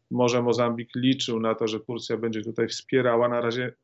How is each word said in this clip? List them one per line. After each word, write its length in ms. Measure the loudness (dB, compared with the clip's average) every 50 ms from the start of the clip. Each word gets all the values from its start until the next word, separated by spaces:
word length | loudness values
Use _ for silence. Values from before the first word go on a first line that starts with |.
| _ _
może 320 | 0 2 2 4 4 2
Mozambik 460 | 2 2 2 2 2 0 0 -4 -6 -8 -6
liczył 460 | 0 2 2 2 2 -2 -4 -2 -2
na 140 | 0 0 0
to, 140 | 0 -2 -2
że 120 | -2 -4
Turcja 360 | -6 -8 -8 -8 -4 -4 -4
będzie 260 | -2 -2 -4 -4 -4
tutaj 260 | -6 -6 -2 -2 -2 -2
wspierała. 600 | -2 -8 -6 0 2 2 4 4 4 4 2 2
Na 120 | 2 0
razie, 320 | 0 -2 -2 -2 -4 -6 -8 _